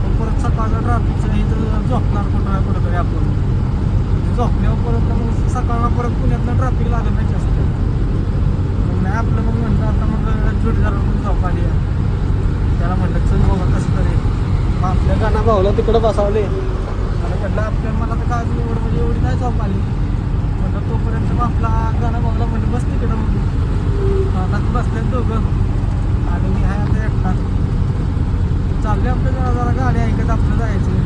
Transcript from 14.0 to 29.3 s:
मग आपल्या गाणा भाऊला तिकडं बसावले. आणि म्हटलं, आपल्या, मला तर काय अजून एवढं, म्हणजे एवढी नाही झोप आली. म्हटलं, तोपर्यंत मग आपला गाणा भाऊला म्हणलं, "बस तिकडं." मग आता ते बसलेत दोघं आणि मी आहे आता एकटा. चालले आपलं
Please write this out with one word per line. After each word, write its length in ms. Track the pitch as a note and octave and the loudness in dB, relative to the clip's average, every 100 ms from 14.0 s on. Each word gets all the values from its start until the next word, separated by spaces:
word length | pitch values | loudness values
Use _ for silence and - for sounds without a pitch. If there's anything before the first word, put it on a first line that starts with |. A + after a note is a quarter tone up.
| - - - - - - - | 2 2 0 0 0 0 0
मग 160 | - F3+ | 0 2
आपल्या 260 | - - F3 | 2 2 2
गाणा 260 | G#3+ A3+ | 2 2
भाऊला 300 | A3 G#3+ F#3+ | 2 2 2
तिकडं 300 | G#3 A3 A3+ | 2 2 2
बसावले. 400 | A3 G3+ G3+ G#3+ | 2 2 0 0
आणि 960 | G#3 - - - - - - - - - | -2 -2 -2 -4 -4 -4 -2 -2 -2 -2
म्हटलं, 220 | - - | -2 -2
आपल्या, 300 | - - - | -2 -2 -2
मला 220 | - - G#3+ | -2 -2 -2
तर 140 | - | 0
काय 100 | G3+ | -2
अजून 200 | - - | -2 -2
एवढं, 220 | - - | -2 -2
म्हणजे 200 | - A#4 | -2 0
एवढी 180 | A#4 - | 0 0
नाही 200 | - - | 0 0
झोप 220 | B3 A3+ | 0 0
आली. 180 | - F#3+ - - - - - - - - | 0 -2 -2 -2 -2 -2 -2 -2 -2 -2
म्हटलं, 200 | - - | -2 -2
तोपर्यंत 520 | - - - - - | -2 -2 -2 -2 -2
मग 100 | - | 0
आपला 500 | F#4 - A#3 - - - | 0 0 0 0 0 0
गाणा 180 | A#3 A#3 | 0 0
भाऊला 260 | A3+ - B3 | 0 0 0
म्हणलं, 260 | A3+ G#3+ | 0 -2
"बस 140 | A#3 - | -2 -2
तिकडं." 300 | - - A3 - G3+ - - - - - - G4+ G4 - - | -2 0 -2 0 0 0 0 0 0 0 0 0 0 0 0
मग 40 | |
आता 200 | F#4 - | 0 0
ते 140 | - | 0
बसलेत 380 | B3 A#3 A3+ A3 | 0 0 0 0
दोघं 240 | B3+ A3+ A3 A3 - - - - - - - - | 0 0 0 0 0 0 0 0 0 0 0 0
आणि 160 | - - | 0 0
मी 140 | - | 2
आहे 180 | - F#3+ | 0 0
आता 240 | - - - | 0 0 0
एकटा. 260 | - F#3+ - - - - - - - - - - - - - - - | 0 0 0 0 0 0 0 0 0 -2 0 0 0 0 0 0 -2
चालले 260 | - - - | 0 0 0
आपलं 220 | - - | 0 0